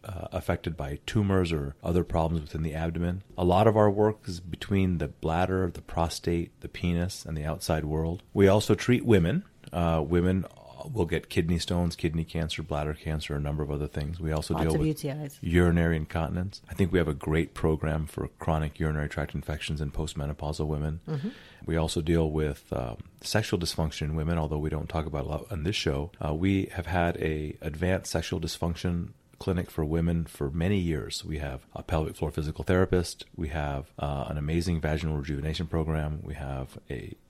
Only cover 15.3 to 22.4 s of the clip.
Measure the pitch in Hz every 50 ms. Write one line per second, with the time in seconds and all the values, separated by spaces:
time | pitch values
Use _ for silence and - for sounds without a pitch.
15.3 | - - - 87 82 87 87 85 85 85 85 85 82 78 78 - - 82 80 73
16.3 | 80 90 90 101 - - - - - - 98 85 92 90 80 76 73 67 - 78
17.3 | 78 82 82 - - - - 80 78 76 - 78 78 78 78 76 - 73 73 -
18.3 | _ _ - - 80 78 78 73 - - 80 78 76 76 73 73 - - 73 -
19.3 | - 78 - - 76 76 - - 82 73 76 71 - - 78 76 - 80 71 73
20.3 | 76 - 76 73 76 - 78 76 78 73 76 76 78 85 - - 156 139 143 214
21.3 | 277 - - - - - - - 80 82 80 80 - 87 78 82 85 82 80 78
22.3 | 76 78